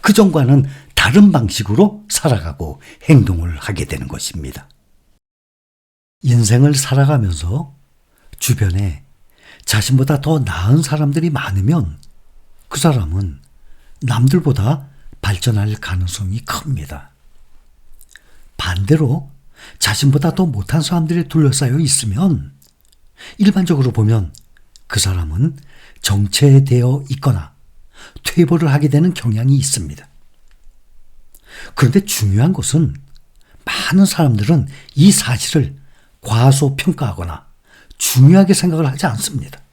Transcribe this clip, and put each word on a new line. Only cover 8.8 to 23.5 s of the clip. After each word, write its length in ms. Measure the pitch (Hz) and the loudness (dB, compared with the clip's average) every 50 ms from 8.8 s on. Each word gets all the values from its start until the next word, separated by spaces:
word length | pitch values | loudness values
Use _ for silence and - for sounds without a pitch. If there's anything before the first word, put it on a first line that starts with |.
| 101 98 78 - - _ _ _ _ _ _ _ _ - - - - | -4 -4 -6 -8 -14 _ _ _ _ _ _ _ _ -20 -20 -18 -8
자신보다 560 | - - 110 104 - 131 127 135 135 151 139 | -4 -2 -2 0 2 2 0 2 2 -2 -2
더 180 | 139 147 160 156 | 0 -2 -2 -2
나은 420 | 123 95 85 85 87 101 131 156 160 | -2 -4 -4 -4 0 2 2 2 2
사람들이 480 | 139 151 151 151 143 143 165 160 175 | 0 -4 -2 -2 -2 -2 -2 -2 -2
많으면 680 | 147 - - - 98 98 95 113 165 165 107 82 76 - - - - - - - - - - - - - _ _ | -4 -4 -6 -4 -4 -2 0 0 0 0 -2 -4 -8 -14 -20 -20 -20 -20 -20 -20 -20 -20 -20 -20 -20 -20 _ _
그 100 | - 143 | -12 -2
사람은 600 | 135 170 143 123 92 76 82 95 98 87 69 67 - _ _ _ - - - - - _ - - | 0 0 0 0 -2 -2 -4 -4 -4 -6 -8 -12 -20 _ _ _ -20 -20 -20 -20 -20 _ -18 -8
남들보다 880 | - 123 113 110 123 135 135 180 - 147 - - 95 113 151 - - - _ - - - - - | -4 -2 0 2 2 2 2 2 0 0 -2 0 0 -2 -2 -4 -6 -16 _ -20 -20 -20 -18 -10
발전할 540 | - 101 101 90 - 120 113 104 101 104 107 | -6 -6 -6 -2 -2 -2 -2 -2 -2 -4 -6
가능성이 640 | - - - 95 90 90 87 - - 101 92 98 117 | -8 -8 -8 -6 -4 -4 -6 -6 -6 -6 -6 -6 -8
큽니다. 720 | - - - - - 151 135 - 76 - - 73 - - _ _ _ - _ - - - - - _ - _ _ - - - - - _ _ - _ _ - - - - _ | -8 -8 -10 -8 -6 -6 -6 -6 -6 -10 -14 -16 -16 -20 _ _ _ -20 _ -20 -20 -20 -20 -20 _ -20 _ _ -20 -20 -20 -20 -20 _ _ -20 _ _ -20 -20 -20 -20 _
반대로 720 | - - 90 90 90 98 98 151 156 156 117 135 - - - - - _ - - _ - - - - | -10 -6 -6 -4 -4 0 0 2 2 2 0 -2 -4 -6 -12 -20 -20 _ -20 -20 _ -20 -20 -12 -6
자신보다 560 | - - 107 - - 139 135 143 139 160 160 | -4 -4 -4 0 0 2 2 2 0 -2 0
더 120 | - 190 | 0 -2
못한 360 | 165 123 101 95 - - 165 151 | -2 -2 -6 -6 -2 -2 -2 -2
사람들에 460 | - 180 170 165 156 170 175 165 - | 0 -2 -2 -2 -2 -2 -4 -4 -2
둘러싸여 500 | - 160 151 139 135 - 147 127 123 151 | 0 2 2 2 2 2 0 0 0 0
있으면 760 | 170 135 - - - 110 95 110 180 196 156 107 69 69 - _ _ _ _ _ _ _ _ _ _ - _ _ - - - - | 0 0 -2 -2 -2 -4 -4 0 0 0 0 -2 -4 -10 -16 _ _ _ _ _ _ _ _ _ _ -20 _ _ -20 -20 -6 0
일반적으로 520 | 202 196 | 0 2